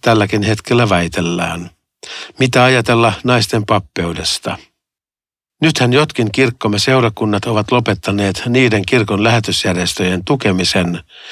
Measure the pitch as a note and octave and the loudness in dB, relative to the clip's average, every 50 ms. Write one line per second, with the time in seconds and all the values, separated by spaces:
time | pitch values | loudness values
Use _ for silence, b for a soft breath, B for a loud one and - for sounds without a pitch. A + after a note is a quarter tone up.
0 | - B2 A2+ G#2+ G2+ F#2+ A2 G#2 G2+ G#2+ G#2+ G#2 - - B2 A#2+ A#2+ G#2 F#2+ F2 | 0 2 2 2 2 0 0 0 0 0 -2 -2 -2 0 2 2 2 2 2 0
1 | F2 E2 - F#2 F2 E2+ F2 F2 E2+ E2+ E2+ E2+ F2 F2 _ _ _ _ _ _ | 0 -2 -4 -4 -4 -2 -2 -4 -4 -6 -6 -8 -12 -14 _ _ _ _ _ _
2 | - B B B B B B - C3 B2 - B2+ B2 C3 C3 B2 G#2+ B2 A#2+ A#2 | -18 B B B B B B -2 0 2 4 4 4 4 4 2 2 2 2 4
3 | A#2 A2+ F#2+ - - B2 B2 A#2 G#2 - - A2+ G#2 - A2 G2 - - - G2+ | 4 2 0 0 0 0 2 2 0 0 -2 -2 0 0 0 0 -2 -4 -6 -6
4 | F2 E2+ E2 D2+ - - - - - - F#2 - - _ _ _ _ _ _ _ | -4 -4 -4 -6 -6 -6 -6 -6 -6 -8 -8 -10 -12 _ _ _ _ _ _ _
5 | _ _ _ _ _ _ _ _ _ _ _ - D3+ D#3+ D3 - B2+ A#2+ B2 C#3 | _ _ _ _ _ _ _ _ _ _ _ 0 0 0 2 2 2 2 4 2
6 | D3+ D3 - - A#2 G#2+ G#2+ B2+ C3 A#2 A#2 - - G#2+ G#2 G2+ - C3+ C3 C3 | 2 2 0 -2 -2 -2 0 0 0 0 0 -2 -2 -2 0 0 0 2 2 2
7 | A#2 A2 G#2+ - A2+ G#2+ G#2 G2 - A#2+ A2+ G#2+ G#2+ - B2 B2 A#2+ - G2 F#2 | 2 0 0 -2 -2 0 0 -2 -2 -2 -2 -2 0 0 0 0 2 0 -2 -2
8 | - - G2 G2+ G2+ G2 F#2 - - B2 A#2+ C3 C3 A#2 A2 G#2 F#2 - C3 A#2+ | -2 -4 -2 0 0 0 -2 -2 -2 0 2 2 2 4 2 0 0 2 0 0
9 | G#2 G#2+ G#2 G2 G#2+ A#2 A#2 A#2 G2+ - F2 - - G2+ F2 F2+ F2+ F2 - - | 2 2 0 0 2 2 2 2 0 -2 -2 -2 -2 -2 -2 -2 -2 -4 -4 -2
10 | F#2+ F#2 F#2 F2+ F#2 - C#3+ C3+ - G#2 F#2 F#2+ F2+ - - G2 F2 F2 F2 D#2 | -2 -2 -2 -4 -2 -2 -2 0 0 0 0 0 0 0 0 0 0 -2 -4 -6
11 | - B B B B B | -10 B B B B B